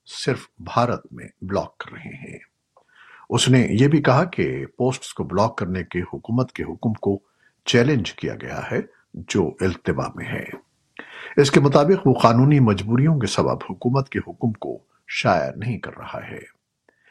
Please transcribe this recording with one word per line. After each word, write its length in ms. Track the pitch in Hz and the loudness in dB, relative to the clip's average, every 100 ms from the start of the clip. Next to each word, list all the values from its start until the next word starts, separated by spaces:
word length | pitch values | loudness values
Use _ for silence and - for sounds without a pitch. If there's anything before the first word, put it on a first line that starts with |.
| - | -18
صرف 420 | - - 123 - - | -8 -4 -4 -8 -18
بھارت 540 | 87 - 120 101 - | -6 -2 0 -2 -10
میں 140 | - - _ | -20 -20 _
بلاک 360 | 92 95 - - | -6 -4 -4 -10
کر 140 | - | -16
رہے 380 | - - - - | -16 -16 -16 -18
ہیں۔ 100 | - _ _ _ _ _ _ - - - | -18 _ _ _ _ _ _ -20 -20 -4
اس 200 | 117 - | 0 4
نے 180 | 127 110 | 4 4
یہ 180 | 104 139 | 2 4
بھی 140 | 147 | 4
کہا 220 | 139 131 | 4 2
کہ 420 | 180 - 76 65 - | 2 -2 -4 -4 -8
پوسٹس 480 | - 123 131 - | -4 -2 -2 -8
کو 100 | - | -10
بلاک 340 | 69 92 110 - | -4 0 0 -2
کرنے 260 | 90 92 | -6 -6
کے 180 | 85 87 | -6 -8
حکومت 500 | 90 - - 117 123 | -8 -10 -4 -2 -2
کے 120 | - | -6
حکم 300 | 82 82 117 | -10 -6 -6
کو 260 | 110 101 98 _ _ _ _ - | -2 -2 -4 _ _ _ _ 0
چیلنج 480 | 120 123 135 92 | 2 4 0 -4
کیا 220 | - 73 53 | -8 -10 -8
گیا 200 | 64 65 - | -10 -10 -6
ہے 80 | - - _ _ | -6 -8 _ _
جو 380 | - - 104 80 - | -16 -4 -2 -2 0
التوا 480 | 92 85 - 76 - - | -2 -2 -4 -4 -6 -8
میں 100 | - | -10
ہے۔ 200 | - - - _ _ _ - - - - - | -10 -10 -16 _ _ _ -20 -20 -18 -4 2
اس 100 | 139 | 4
کے 80 | 170 | 6
مطابق 480 | 139 147 147 190 135 | 6 6 6 4 2
وہ 60 | |
قانونی 460 | 123 117 117 135 147 | 4 4 6 6 6
مجبوریوں 600 | 113 98 101 120 151 151 | 4 2 0 2 2 2
کے 80 | 101 | 0
سبب 300 | - 69 69 - | 0 0 -2 -8
حکومت 400 | 98 123 135 135 | -6 -2 -2 -2
کے 100 | 101 | -6
حکم 320 | - - 123 | -8 -4 -4
کو 280 | 104 73 58 _ _ - | -4 -8 -12 _ _ -12
شائع 440 | - 120 85 69 67 | -2 0 2 0 -6
نہیں 220 | 113 110 | -8 -8
کر 200 | - - | -10 -14
رہا 220 | - - - | -14 -14 -12
ہے۔ 80 | - - _ _ _ _ _ _ | -16 -18 _ _ _ _ _ _